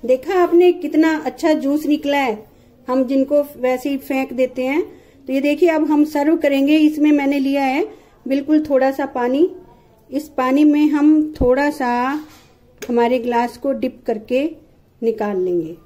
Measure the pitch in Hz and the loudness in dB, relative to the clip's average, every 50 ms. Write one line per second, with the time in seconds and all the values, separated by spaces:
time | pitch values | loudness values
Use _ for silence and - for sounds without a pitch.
0 | - 233 254 262 - 302 392 370 349 339 349 339 359 359 349 - - 294 302 302 | 2 0 0 0 0 -2 0 2 2 4 4 6 6 6 4 2 -4 -2 0 2
1 | 320 320 320 302 - 262 254 - - 330 311 - 247 269 285 302 294 269 294 285 | 2 2 2 -2 -4 -6 -8 -2 0 0 0 0 0 -2 -2 -2 0 -2 -2 -2
2 | 294 285 285 285 269 247 214 208 - - _ _ _ _ _ _ _ - 254 262 | -2 -2 -2 0 0 -2 -4 -6 -10 -20 _ _ _ _ _ _ _ -4 -2 0
3 | 262 240 277 269 269 269 294 294 285 285 - - 247 254 254 254 - 294 277 262 | 0 0 0 0 0 2 0 0 0 -2 -8 -6 -4 -2 -2 -2 -4 -4 -6 -6
4 | 269 - 277 262 262 262 - 240 262 254 - 262 254 254 277 320 415 440 - - | -6 -4 -4 -4 -4 -4 -2 -2 -2 -2 -2 -4 -4 -2 -2 -2 -4 -4 -10 -20
5 | - _ _ - _ - 262 277 277 285 294 294 359 339 320 311 311 302 311 294 | -20 _ _ -20 _ -4 -4 0 0 0 0 2 2 2 2 0 0 0 2 2
6 | 294 302 - 294 285 302 339 330 - 285 277 277 277 277 302 311 302 302 302 302 | 2 0 0 0 2 2 0 2 2 0 2 2 2 2 4 4 4 2 2 2
7 | 294 302 294 285 277 277 285 285 269 277 269 285 277 262 262 294 392 440 - - | 2 2 2 2 2 0 0 0 -2 -2 -2 0 0 0 0 -2 -4 -4 -8 -20
8 | _ _ _ _ _ 247 269 277 285 302 311 302 302 302 285 254 262 269 269 - | _ _ _ _ _ -4 -4 -4 0 0 0 0 2 2 0 2 2 2 0 -2
9 | 285 277 - 254 240 247 254 285 339 370 - - - - - _ _ _ _ _ | -6 -6 -4 -4 -2 -2 2 2 2 0 0 -8 -20 -20 -20 _ _ _ _ _
10 | _ _ 254 277 302 - - - 254 254 262 277 302 302 294 294 302 302 277 294 | _ _ -8 -8 -8 -8 -6 -4 -2 0 2 4 4 4 4 4 2 2 2 4
11 | 285 302 311 311 302 302 311 - 254 247 254 262 285 294 294 294 269 247 240 240 | 4 4 4 4 2 -2 -2 -2 0 2 2 2 0 -2 -2 -2 -4 -2 -2 -2
12 | 247 262 285 302 311 - - - _ _ _ _ _ _ _ _ - - 240 233 | -2 -4 -4 -6 -10 -14 -20 -20 _ _ _ _ _ _ _ _ -8 -4 0 0
13 | 240 233 254 254 226 240 240 233 240 240 240 - - 277 269 226 220 254 - - | 2 2 0 0 -2 -2 -2 0 -2 -2 -6 -6 -4 -4 -2 -2 -4 -6 -8 -8
14 | _ - 226 214 220 - 247 262 285 330 320 - - _ _ _ _ _ _ _ | _ -6 -6 -6 -4 -4 -2 -2 -2 -4 -6 -10 -20 _ _ _ _ _ _ _
15 | - 226 220 - 214 208 202 185 185 185 180 175 160 160 170 - _ | -4 -4 -2 -2 -4 -4 -2 -2 -2 -2 -2 -4 -4 -6 -10 -16 _